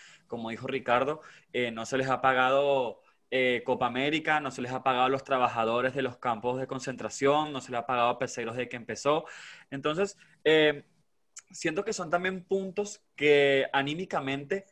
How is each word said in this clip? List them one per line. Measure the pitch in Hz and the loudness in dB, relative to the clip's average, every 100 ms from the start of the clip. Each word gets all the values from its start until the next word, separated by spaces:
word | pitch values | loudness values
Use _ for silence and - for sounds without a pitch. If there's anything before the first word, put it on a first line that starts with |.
| - - _ | -20 -20 _
como | 117 113 | -10 -8
dijo | 110 127 | -8 -6
Ricardo, | 131 123 120 135 151 - - _ | -4 2 2 2 -2 -10 -20 _
eh, | 123 123 | -4 -4
no | 113 113 | -4 -4
se | 135 | -2
les | 131 | 0
ha | 127 | 2
pagado, | 131 127 127 139 143 135 120 - _ _ _ | 2 4 4 4 4 2 0 -6 _ _ _
eh, | 127 127 120 120 | 0 2 2 0
Copa | 123 123 | 0 0
América, | 120 143 156 156 151 | -2 -2 -2 0 0
no | 143 | -2
se | - | -6
les | 123 | -6
ha | 131 | -4
pagado | 135 127 127 | 0 2 2
a | |
los | 135 | 2
trabajadores | - 131 120 117 113 120 131 139 | 0 2 2 2 0 2 0 0
de | |
los | 127 - | -4 -4
campos | 123 113 120 127 | -4 -2 -2 -4
de | 131 | -4
concentración, | 135 135 120 110 - 135 147 151 | -8 -8 -8 -8 0 4 4 2
no | 139 | -4
se | 127 | -6
les | 120 | -6
ha | - | -2
pagado | 123 120 | 2 2
a | 123 | 2
Peseiro | 127 - 113 | -2 -4 -6
desde | 120 123 | -6 -6
que | 120 | -8
empezó. | 117 110 143 151 156 - - - - | -8 -4 0 0 0 -12 -18 -20 -12
Entonces, | 139 151 160 202 - _ _ | -6 -4 -2 -2 -6 _ _
eh, | 151 156 151 143 - _ _ _ _ - - | 4 6 6 2 -6 _ _ _ _ -20 -20
siento | - 165 160 | -6 -4 -4
que | 202 | -4
son | 202 165 | -6 -2
también | 175 185 190 | -2 -2 -6
puntos | - 196 190 180 202 - _ - | -4 -4 -2 -6 -6 -8 _ 0
que | 147 143 139 135 - | 4 6 6 4 2
anímicamente | 139 139 160 185 170 135 139 143 196 - | 0 -2 -4 -4 -4 -4 -4 -4 -8 -8